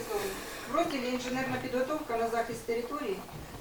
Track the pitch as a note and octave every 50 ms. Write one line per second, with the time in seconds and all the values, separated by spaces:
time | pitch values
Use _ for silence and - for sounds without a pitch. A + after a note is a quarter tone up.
0 | A3+ - - C#4 G3 F#3+ - - - - - - - - C4 D#4+ E4+ D#4+ C#4+ B3+
1 | A#3+ B3 B3+ B3 B3 B3+ B3 C4 C4 B3+ B3+ B3 B3+ B3 A#3+ B3+ B3+ C4+ D4+ D#4
2 | - - A3+ A3+ A3+ A3+ A3+ A#3 A#3 A#3+ A3+ - - - A3+ A#3 A#3 - C#4 D4
3 | C#4 G#3+ F#3 F#3 - - - - - - - -